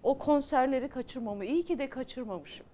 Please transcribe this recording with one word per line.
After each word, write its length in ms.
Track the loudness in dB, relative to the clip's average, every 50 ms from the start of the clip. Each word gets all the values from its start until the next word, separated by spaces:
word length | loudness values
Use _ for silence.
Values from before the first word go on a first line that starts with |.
O 160 | 4 2 2 2
konserleri 680 | 4 4 4 4 4 4 4 4 4 4 2 0 0 -2
kaçırmamı, 560 | -6 -8 -8 -6 -8 -6 -6 -4 -4 -4 -2
iyi 200 | 0 0 0 0
ki 140 | 0 -2 -2
de 120 | -2 -4
kaçırmamışım. 760 | -4 -8 -8 -8 -8 -8 -6 -6 -6 -8 -8 -12 -18 -18 -18 -20